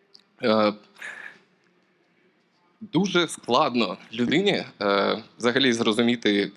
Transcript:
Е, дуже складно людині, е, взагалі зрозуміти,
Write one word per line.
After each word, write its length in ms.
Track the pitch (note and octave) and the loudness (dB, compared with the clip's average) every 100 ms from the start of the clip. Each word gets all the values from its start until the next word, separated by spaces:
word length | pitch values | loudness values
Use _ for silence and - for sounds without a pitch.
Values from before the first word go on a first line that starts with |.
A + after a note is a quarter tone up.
| _ _ _ _ | _ _ _ _
Е, 300 | B2 A2 G#2+ G#2 - - - - - - _ _ _ _ _ _ _ _ _ _ _ _ _ _ | 0 2 2 0 -12 -20 -18 -16 -18 -20 _ _ _ _ _ _ _ _ _ _ _ _ _ _
дуже 480 | A2 D3+ G3 F3 D#3+ | -4 -2 0 0 -2
складно 680 | - - B2 D3 B2 A2+ - - | -6 0 2 2 0 -2 -4 -12
людині, 520 | A2+ A#2+ D3 G3+ C3 - - | -6 -2 0 0 -2 -4 -4
е, 400 | G2+ G2+ G2+ G2+ A2+ - | 0 2 2 -2 -6 -4
взагалі 340 | A2+ B2 C3 | -2 2 0
зрозуміти, 800 | A#2 A2+ A2 A#2+ A#2+ G#2+ G2+ G2 | 2 0 2 0 0 0 0 0